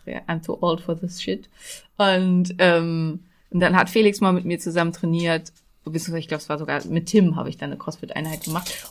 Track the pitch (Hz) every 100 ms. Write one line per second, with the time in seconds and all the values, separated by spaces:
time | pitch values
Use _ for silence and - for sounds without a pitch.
0 | - - - 165 - - 175 165 - 165
1 | 180 - - 190 - _ - - - -
2 | 196 185 185 180 180 180 185 170 165 165
3 | 160 170 - _ _ 175 180 185 202 226
4 | 208 202 190 180 175 170 175 170 170 170
5 | 170 170 170 165 160 - _ _ - 160
6 | 170 165 160 151 - 151 151 143 - 165
7 | 170 214 180 156 131 - 143 - - -
8 | - - 156 156 - 165 - - -